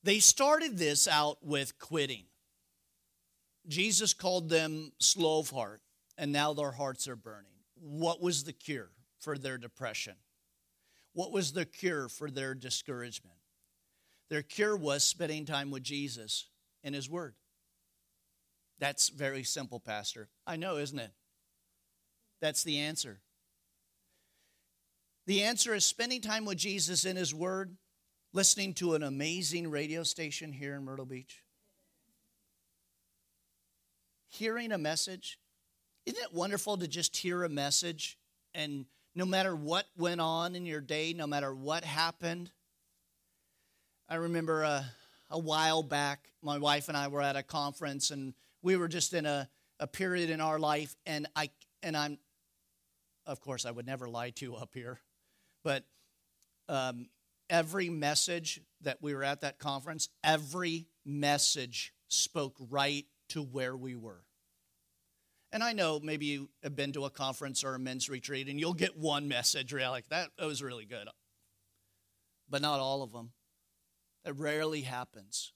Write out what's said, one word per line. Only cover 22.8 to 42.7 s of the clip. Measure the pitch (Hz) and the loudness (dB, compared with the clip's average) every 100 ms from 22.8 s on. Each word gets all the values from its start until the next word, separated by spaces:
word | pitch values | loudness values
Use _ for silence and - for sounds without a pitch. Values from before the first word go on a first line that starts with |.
| 147 160 131 104 _ _ _ _ _ _ _ _ _ _ _ _ _ _ _ _ _ _ _ _ - | 0 -2 -6 -8 _ _ _ _ _ _ _ _ _ _ _ _ _ _ _ _ _ _ _ _ 2
The | 196 | 4
answer | 208 240 240 208 | 4 2 2 4
is | |
spending | - - 240 254 | 2 2 -2 -2
time | 214 220 214 | -2 -2 -2
with | 180 | -2
Jesus | 208 196 156 170 | -2 0 2 2
in | 185 185 | 0 0
his | 175 156 | -2 -2
word, | 180 190 190 185 _ _ _ _ _ | -2 -2 -6 -12 _ _ _ _ _
listening | 185 190 202 196 - | 4 6 6 2 0
to | 175 | 2
an | 156 | 2
amazing | 147 135 151 175 160 170 165 | 2 -2 -2 0 0 -2 -2
radio | 147 151 160 | -2 -2 -2
station | 160 - 156 143 160 | -2 -2 -4 -6 -8
here | 135 143 143 | -8 -8 -6
in | |
Myrtle | 135 135 131 | -8 -8 -8
Beach, | 127 127 - _ _ _ _ _ _ _ _ _ _ _ _ _ _ _ _ _ _ _ _ _ _ _ _ _ _ _ _ _ | -10 -12 -20 _ _ _ _ _ _ _ _ _ _ _ _ _ _ _ _ _ _ _ _ _ _ _ _ _ _ _ _ _
hearing | - 220 226 233 | -4 -2 -2 -2
a | 202 | 0
message. | 147 160 - 185 - - _ _ _ _ _ _ - | 0 0 -2 -6 -12 -14 _ _ _ _ _ _ -8
Isn't | 339 | -6
it | 494 | -4
wonderful | 170 175 196 - 196 | -2 0 0 0 -2
to | 175 | -2
just | 165 165 - | 0 0 0
hear | 185 175 | -2 0
a | 175 | 0
message | 143 143 - 175 156 - - _ _ _ | 0 2 2 0 -4 -8 -8 _ _ _
and | - 151 143 131 _ _ 170 | -6 -4 -6 -10 _ _ -2
no | 185 | 2
matter | 190 190 165 | 4 2 0
what | 147 175 202 175 | 0 0 0 0
went | 175 175 | 0 2
on | 165 165 175 180 | 2 2 -2 -4
in | 175 | -4
your | 151 | -6
day, | 135 151 160 | -2 -2 0
no | 170 151 | -2 -2
matter | 147 139 131 | 0 -2 -4
what | 139 160 | -2 -2
happened? | 170 147 165 - 170 170 175 _ _ | -2 0 0 0 -4 -4 -8 _ _